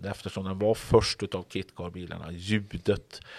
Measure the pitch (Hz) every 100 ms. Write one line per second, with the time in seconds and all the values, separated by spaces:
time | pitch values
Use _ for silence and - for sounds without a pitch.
0 | 95 - - - 95 95 107 110 - 113
1 | - - 98 95 - 95 - - 87 90
2 | 87 - 80 87 95 107 101 87 - 98
3 | - - -